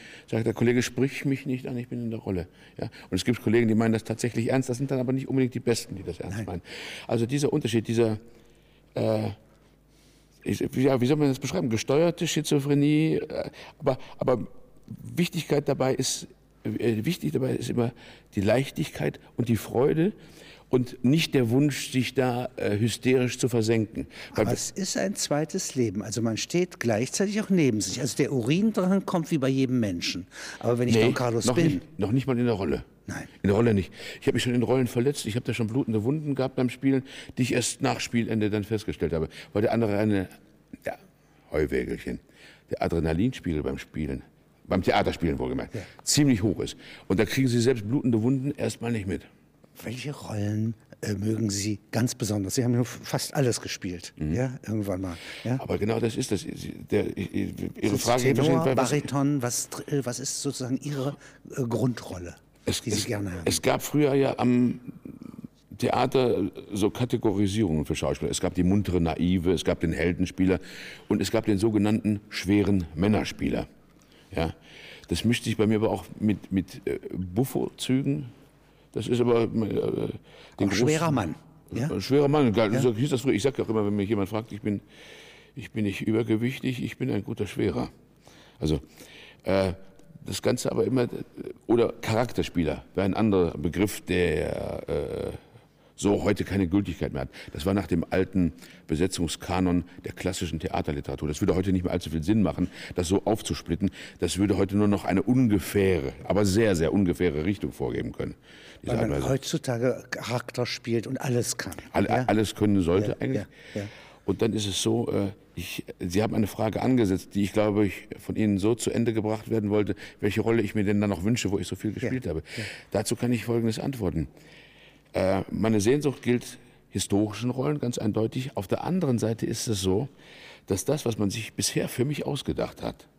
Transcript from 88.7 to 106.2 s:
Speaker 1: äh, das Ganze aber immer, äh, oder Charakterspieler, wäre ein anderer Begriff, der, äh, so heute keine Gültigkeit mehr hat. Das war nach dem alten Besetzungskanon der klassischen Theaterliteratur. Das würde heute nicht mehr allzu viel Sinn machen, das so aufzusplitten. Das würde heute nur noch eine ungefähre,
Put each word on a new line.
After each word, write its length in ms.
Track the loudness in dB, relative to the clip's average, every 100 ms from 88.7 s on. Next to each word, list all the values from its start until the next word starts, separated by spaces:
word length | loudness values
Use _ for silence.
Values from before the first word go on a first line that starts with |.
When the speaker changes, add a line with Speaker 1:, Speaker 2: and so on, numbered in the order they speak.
| -2 -4 -20 -20 -20 -20 -10
Speaker 1:
äh, 300 | 0 2 0 -2 -12 -20 -20 -16 -10
das 160 | -4
Ganze 280 | -2 -2 -2
aber 140 | 0 0
immer, 180 | 0
äh, 40 | 0 -4 -12 -14 -14 -8 2
oder 260 | 4 2 0
Charakterspieler, 840 | 0 0 2 -2 -2 0 0 -2 -4
wäre 120 | -2 0
ein 100 | 2
anderer 420 | 4 4 2 0
Begriff, 440 | -2 0 0 -2
der, 880 | -2 2 2 2 -2 -4 -6 -6 -4
äh, 440 | -4 -4 -6 -6 -8 -14 -20 -20 _ _ -2
so 280 | 2 2
heute 200 | 2 0
keine 240 | 0 0 2
Gültigkeit 460 | 2 0 -2 -4
mehr 80 | -4
hat. 60 | -6 -10 -12
Das 120 | -4 0
war 60 | 0
nach 100 | 2
dem 180 | 0 2
alten 420 | 0 2 2 2 0 -14 -20 -4
Besetzungskanon 960 | 0 0 0 -4 -4 -2 0 2 2 0 -8
der 80 | -12
klassischen 460 | -6 -4 -4 -4 -4
Theaterliteratur. 680 | -4 -4 -2 -4 -6 -4 -4
Das 120 | 0
würde 160 | 2 2
heute 160 | 2
nicht 120 | 0
mehr 100 | 0
allzu 160 | -2 -2
viel 140 | -2
Sinn 180 | 2 2
machen, 280 | 2 0 -4 -6 -8 -4
das 120 | 2
so 160 | 2 2
aufzusplitten. 640 | 0 -2 -6 -4 -2 -2 -4 -14 -4
Das 180 | -2 2
würde 180 | 2 2
heute 180 | 2 2
nur 120 | 4
noch 180 | 2 2
eine 160 | 2
ungefähre, 920 | 4 4 4 4 2 2 4 2 0 -4